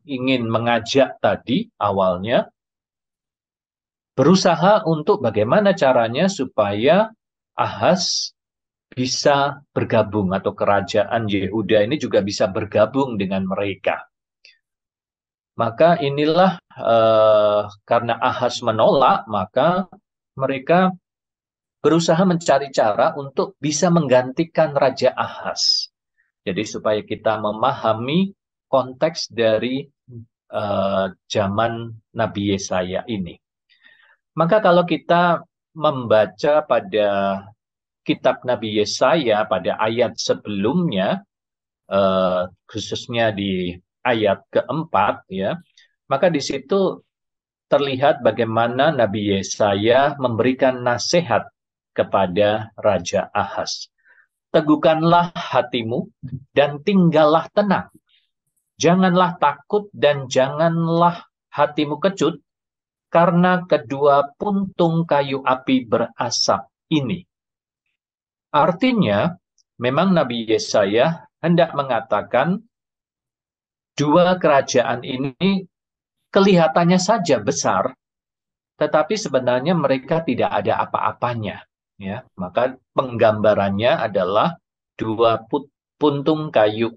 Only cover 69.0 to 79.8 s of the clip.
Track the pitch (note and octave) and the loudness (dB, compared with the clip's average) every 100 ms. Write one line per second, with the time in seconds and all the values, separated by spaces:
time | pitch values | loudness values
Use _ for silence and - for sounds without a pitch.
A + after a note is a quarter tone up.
69 | A#2+ G2+ D#3+ - _ _ _ - A#2+ C#3 | 2 2 0 -4 _ _ _ -6 -2 0
70 | G3 E3+ B2+ A#2+ A2 G#2+ - A2+ G2 A2 | 2 2 0 -4 -2 -2 0 0 2 2
71 | D3+ E3 - _ E3 E3+ E3 C#3+ C3+ A2+ | 2 -2 -12 _ 0 2 2 -2 -4 -4
72 | - G#2 G2+ B2 D#3+ G#3 - _ _ _ | -2 -4 0 0 0 -2 -8 _ _ _
73 | _ _ _ _ _ _ _ _ _ - | _ _ _ _ _ _ _ _ _ -4
74 | D3 E3+ F3+ F3+ D#3+ C#3 - B2 A2+ B2 | 2 4 4 2 4 2 4 0 0 -4
75 | C3 B2+ C#3 - F#3+ F#3+ - _ _ _ | -6 -6 -8 -2 -2 -2 -6 _ _ _
76 | _ _ _ G3+ G3 F3 D#3+ F3 E3+ F3+ | _ _ _ 2 4 6 4 4 2 2
77 | F#3 A3+ E3+ A#2+ G#2 - A#2+ G2 - - | 2 0 2 0 0 -2 -2 -2 -2 -8
78 | _ _ _ _ _ _ _ _ D3+ D#3 | _ _ _ _ _ _ _ _ 0 0
79 | D3+ G#3+ D3+ C3+ B2 B2 D3 F3 | 0 -4 -2 -2 0 0 0 0